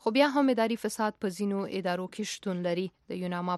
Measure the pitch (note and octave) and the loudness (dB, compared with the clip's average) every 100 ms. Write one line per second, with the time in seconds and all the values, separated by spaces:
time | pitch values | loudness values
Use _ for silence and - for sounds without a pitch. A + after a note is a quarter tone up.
0 | - A3+ C#4+ C#4 C4+ A#3 A3+ A3+ G#3+ - | 0 4 4 6 4 4 2 2 -2 -2
1 | G#3+ - G3+ F3 G3+ G3 F#3+ F#3+ F#3 F3+ | -2 -2 -6 -2 -2 -2 -2 -4 -2 -2
2 | F#3 - G#3 - G3+ F3+ F3 E3+ F#3 - | -4 -6 -8 -6 -4 -2 0 0 -2 -8
3 | _ F#3 F3+ F3 F3+ | _ -6 -4 -2 -2